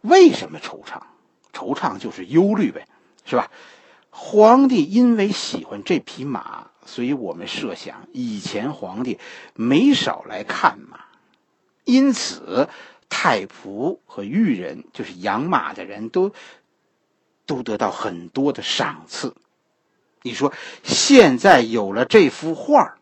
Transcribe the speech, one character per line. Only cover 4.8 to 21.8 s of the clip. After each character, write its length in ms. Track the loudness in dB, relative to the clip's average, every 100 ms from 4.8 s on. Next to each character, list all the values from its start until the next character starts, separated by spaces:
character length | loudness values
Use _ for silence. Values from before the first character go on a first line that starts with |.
因 320 | 2 4 4 4
为 160 | 0
喜 320 | -2 -8 -10
欢 180 | -12 -14
这 160 | -2 -4
匹 260 | -4 -12
马， 440 | -10 -8 -10 -16 -20 _
所 200 | -18 -8
以 80 | -4
我 200 | -4 -6
们 160 | -10 -10
设 260 | -8 -8
想 320 | -10 -14 -18 -16
以 260 | -10 -8 -8
前 340 | -8 -8 -8
皇 300 | -8 -12 -8
帝 160 | -6 -8 -12 -20 -20
没 400 | -6 0 4 4
少 280 | 2 0 -6
来 200 | -10 -14
看 340 | -10 -2 -2 -2
马， 220 | -20 -20 -20 _ _ _ _ _ _ _
因 280 | 2 2 4
此 560 | 0 -6 -12 -6 -2 -2 -6 -20 _ _
太 380 | -4 -2 -2 -6
仆 520 | -16 -16 -8 -6 -8 _
和 160 | -14
御 340 | -6 0 0 0
人， 280 | -6 -12 -18
就 120 | -16
是 80 | -16
养 300 | -8 -4 -4
马 300 | -2 -4 -4
的 100 | -12
人， 240 | -14 -12 -6
都， 240 | -2 -2 -4 -20 -20 _ _ _ _ _ _ _ _ -10
都 160 | -8
得 140 | -6 -4
到 140 | -4
很 380 | -4 -8 -10 -10
多 240 | -2 -2
的 100 | -2
赏 420 | -6 -4 -4 -6 -16
赐。 260 | -10 -10 -12 _ _ _ _ _ _ _ _
你 100 | -12
说 200 | -2 -4 -4 -18 -16
现 540 | -6 -2 6 8 8 6
在 240 | 6 6
有 320 | 4 -2